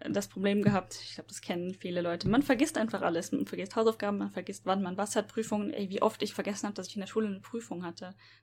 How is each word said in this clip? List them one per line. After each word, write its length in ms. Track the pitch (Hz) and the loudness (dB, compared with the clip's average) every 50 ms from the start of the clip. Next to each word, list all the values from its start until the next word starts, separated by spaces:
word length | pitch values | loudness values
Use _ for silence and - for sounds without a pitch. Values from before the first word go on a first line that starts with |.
| - | -4
das 200 | - 202 202 202 | 0 0 0 0
Problem 340 | - - 190 190 196 202 208 | -2 -4 0 2 4 4 6
gehabt, 380 | 190 208 202 185 185 - - - - | 6 6 6 4 2 -2 -12 -14 -12
ich 120 | - - | -12 -12
glaub, 120 | - - - | -14 -14 -12
das 120 | 196 - | -14 -12
kennen 320 | - - 180 175 175 180 185 | -6 -4 -2 -2 -2 -4 -6
viele 280 | - - 180 175 175 | -6 -6 -4 -2 0
Leute, 260 | 175 170 170 170 - - | 0 0 -2 0 2 4
man 140 | 220 269 285 | 4 4 6
vergisst 340 | - 262 220 302 311 - | 6 6 4 4 2 2
einfach 240 | 220 220 220 - 190 | 0 0 0 0 0
alles, 300 | - 175 165 165 180 - | 0 2 2 0 0 0
man 160 | - - 196 | -2 -2 -2
vergisst 280 | - - 175 180 - - | -2 -4 -6 -6 -2 0
Hausaufgaben, 440 | 226 226 226 220 - 208 202 202 202 | 4 4 4 4 4 0 0 0 0
man 100 | 202 202 | -2 -2
vergisst, 380 | - 190 180 - 196 - - | -4 -6 -6 -6 -8 -4 0
wann 160 | 185 190 196 196 | 2 2 2 2
man 140 | 175 185 | -2 0
was 180 | 196 208 208 - | -2 -2 0 0
hat, 120 | - - - | 0 0 0
Prüfungen, 440 | - 226 220 - 214 208 202 208 - | -2 -4 -2 0 -2 -2 -2 -2 -4
ey, 160 | - 202 180 | -4 -4 -2
wie 140 | 190 - - | 0 2 2
oft 180 | 220 - - | 2 2 0
ich 140 | 214 202 - | -4 -4 -2
vergessen 320 | - 180 196 208 - - | -4 -4 -4 -2 -2 -4
hab, 80 | 208 202 | -4 -4
dass 100 | - 185 - | -6 -8 -8
ich 60 | - | -6
in 40 | 214 | -8
der 60 | 185 | -8
Schule 180 | - - 220 220 | -2 -2 -2 0
eine 140 | 208 196 190 | 0 -4 -6
Prüfung 440 | - - - 233 226 - 180 175 180 | -10 -8 -8 -8 -6 -6 -8 -6 -6
hatte. 300 | 170 170 - 190 180 190 - - - - _ | -8 -8 -10 -12 -14 -14 -18 -20 -20 -20 _